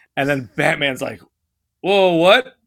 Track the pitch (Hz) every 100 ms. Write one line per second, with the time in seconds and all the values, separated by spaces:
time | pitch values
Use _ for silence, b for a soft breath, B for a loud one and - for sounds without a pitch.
0 | b - 139 139 120 - 147 156 143 127
1 | 127 107 _ _ _ _ _ _ 175 202
2 | 185 170 175 240 - -